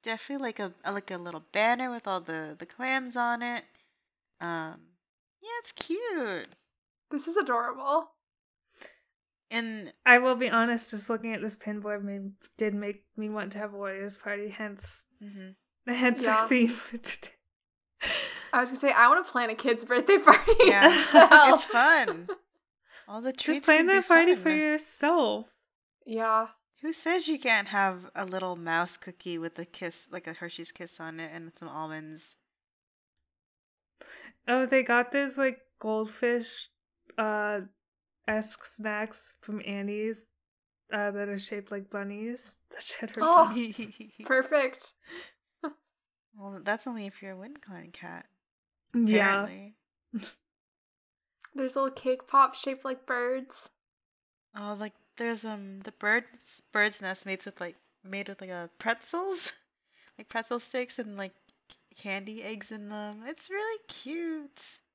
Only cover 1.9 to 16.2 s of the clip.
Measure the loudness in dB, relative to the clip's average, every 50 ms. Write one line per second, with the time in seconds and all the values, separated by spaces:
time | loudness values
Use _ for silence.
1.9 | -8 -10 _ -6 -6 -6 -6 -8 -10 -10 -10 -12 -14 _ -18 -20 -14 -10 -6 -4
2.9 | -4 -4 -4 -6 -4 -4 -2 -2 -2 -4 -4 -6 -8 -8 -10 _ _ _ _ _
3.9 | _ _ _ _ _ _ _ _ _ _ -10 -8 -6 -6 -8 -10 -14 -18 _ _
4.9 | _ _ _ _ _ _ _ _ _ _ -14 -12 -12 -6 -6 -6 -6 -6 -6 -6
5.9 | -6 -6 -4 -6 -4 -4 -4 -6 -6 -8 -10 -12 -18 _ _ _ _ _ _ _
6.9 | _ _ _ _ -10 -8 -8 -4 -2 -2 -2 0 -2 -2 -2 -4 -8 -6 -4 0
7.9 | 0 0 -2 -4 _ _ _ _ _ _ _ _ _ _ _ _ _ _ -20 -20
8.9 | _ _ _ _ _ _ _ _ _ _ _ _ -8 -6 -6 -6 -10 -12 -12 -16
9.9 | -18 _ _ 8 8 10 8 4 2 2 0 2 2 2 2 2 0 -2 -4 -6
10.9 | -8 -8 -4 -4 -4 -4 -4 -8 -8 -6 -8 -8 -10 _ -10 -10 -10 -8 -6 -8
11.9 | -8 -6 -6 -8 -10 -8 -10 -12 -14 _ -20 -20 _ -4 -4 -4 -2 -4 -6 -8
12.9 | -10 -12 _ _ _ -10 -8 -8 -6 -8 -8 -8 -10 -10 -10 -10 -10 -10 -8 -8
13.9 | -8 -8 -10 -10 -12 -12 -8 -8 -8 -6 -8 -10 -10 -10 -10 -10 -8 -8 -6 -6
14.9 | -6 -6 -8 _ _ _ -20 -18 -16 -16 -18 -18 -20 _ _ _ _ _ _ -4
15.9 | -2 2 2 2 2 2